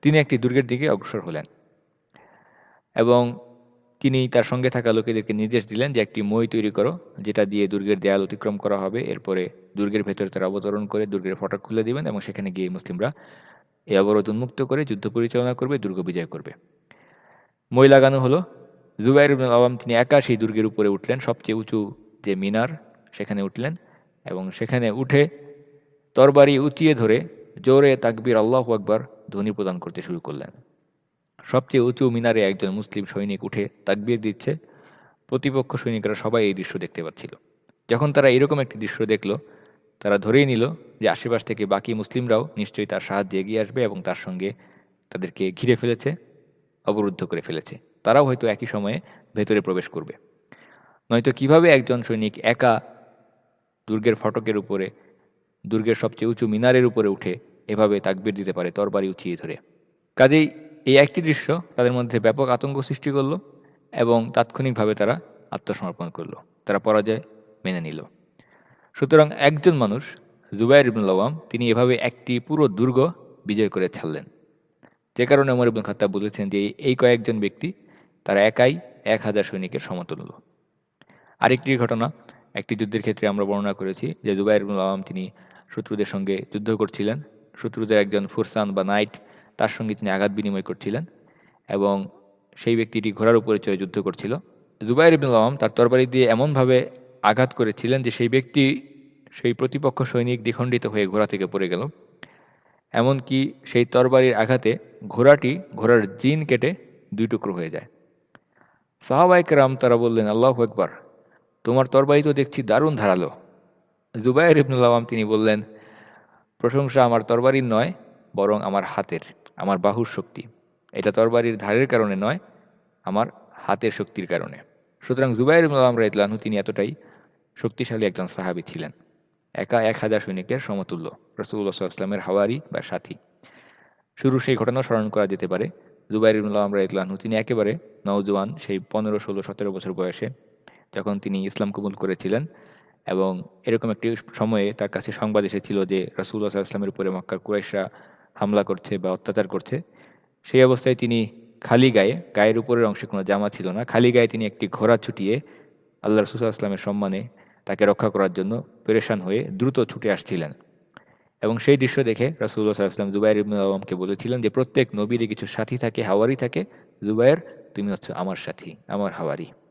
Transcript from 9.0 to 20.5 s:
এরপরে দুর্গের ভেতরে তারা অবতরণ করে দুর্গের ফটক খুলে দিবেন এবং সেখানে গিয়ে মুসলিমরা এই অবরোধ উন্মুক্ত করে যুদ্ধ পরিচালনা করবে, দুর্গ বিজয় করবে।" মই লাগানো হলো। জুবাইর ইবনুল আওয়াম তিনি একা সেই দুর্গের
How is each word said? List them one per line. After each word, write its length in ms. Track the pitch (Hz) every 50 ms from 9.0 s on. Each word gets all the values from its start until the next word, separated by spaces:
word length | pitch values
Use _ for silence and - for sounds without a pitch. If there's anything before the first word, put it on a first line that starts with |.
| -
এরপরে 460 | - 104 - - - 95 92 90 87 - - - _ _ 98
দুর্গের 260 | 101 104 104 107 101
ভেতরে 260 | 101 98 - 104 95
তারা 180 | - 95 92 92
অবতরণ 400 | 98 101 90 101 101 104 104 98
করে 180 | - 104 107
দুর্গের 300 | 101 98 98 90 92 92
ফটক 260 | - 101 95 101 98
খুলে 220 | _ - 110 113 110
দিবেন 240 | 113 123 139 156 151
এবং 120 | 107 101
সেখানে 320 | 98 - 98 - 101 98
গিয়ে 180 | 90 - 92 -
মুসলিমরা 420 | 90 92 - - 90 90 104 131 147 - - - - - - - - _ _ _ _ _ _
এই 120 | - 104 95
অবরোধ 320 | 98 101 107 107 98 104
উন্মুক্ত 320 | 104 110 123 123 - -
করে 240 | 135 131 131 143 151
যুদ্ধ 220 | 135 113 98 - 107
পরিচালনা 460 | 98 117 117 117 - 123 123 123 123
করবে, 240 | 123 127 131 143 131
দুর্গ 240 | 104 101 92 92
বিজয় 240 | 90 87 87 87 85
করবে।" 260 | 80 - 78 76 80 - _ _ _ _ _ _ _ - _ _ _ _ _ _ _ _ _ _ _ _ _ _ _
মই 160 | 117 123 135 139
লাগানো 320 | 139 135 131 135 135 135
হলো। 240 | 131 127 135 170 185 - - - - - _ _ _ _ _ -
জুবাইর 300 | 104 120 135 143 143 143
ইবনুল 180 | 143 131 131 127
আওয়াম 280 | 120 120 123 123 123 110
তিনি 160 | - 120 120
একা 280 | 117 123 123 147 143
সেই 160 | 131 - 123 107
দুর্গের 280 | 113 110